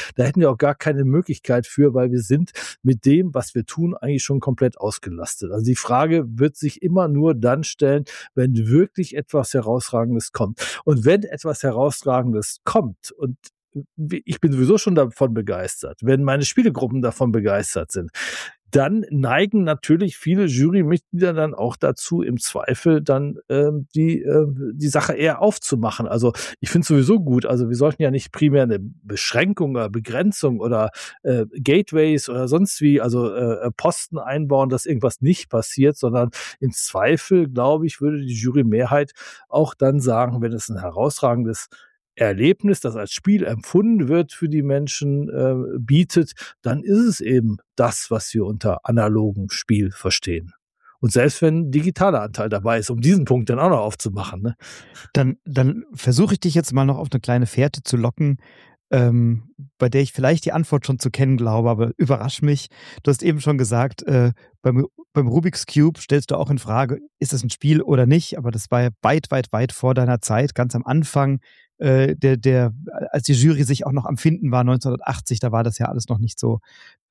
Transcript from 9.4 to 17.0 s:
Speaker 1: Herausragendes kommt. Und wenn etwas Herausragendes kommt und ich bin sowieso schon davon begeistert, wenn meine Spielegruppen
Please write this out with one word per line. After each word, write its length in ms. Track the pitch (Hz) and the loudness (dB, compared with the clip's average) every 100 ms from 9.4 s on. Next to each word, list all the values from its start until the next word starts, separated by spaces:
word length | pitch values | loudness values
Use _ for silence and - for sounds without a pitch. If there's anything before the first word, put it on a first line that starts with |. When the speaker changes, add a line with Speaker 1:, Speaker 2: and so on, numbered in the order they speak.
| 120 | 0
Speaker 1:
Herausragendes 800 | 131 107 123 - 117 117 117 - | -2 0 -2 -2 -2 0 -2 -4
kommt. 500 | - 104 113 - - - | -4 -4 -4 -10 -4 0
Und 180 | 131 | 4
wenn 200 | 123 202 | 4 2
etwas 380 | 208 151 160 139 | 0 -8 -6 -2
Herausragendes 1000 | 139 117 143 - 139 127 123 107 - - | -2 0 0 0 0 0 0 -2 -4 -8
kommt 480 | - 226 127 - - - | -2 -2 -2 -8 -18 -8
und 180 | 131 135 - _ _ 143 139 - | -8 -8 -16 _ _ -14 -14 -10
ich 420 | 151 180 - - | -8 -8 -6 0
bin 120 | 156 | 0
sowieso 260 | 131 127 208 | 2 4 2
schon 160 | 208 | 4
davon 400 | 165 127 - 135 | 2 2 0 0
begeistert, 640 | 113 104 90 92 - 69 - | 0 -4 -6 -6 -10 -12 -4
wenn 200 | 113 135 | 0 2
meine 220 | 139 139 135 | 2 0 0
Spielegruppen 560 | - 233 123 127 131 | 2 2 0 -4 -2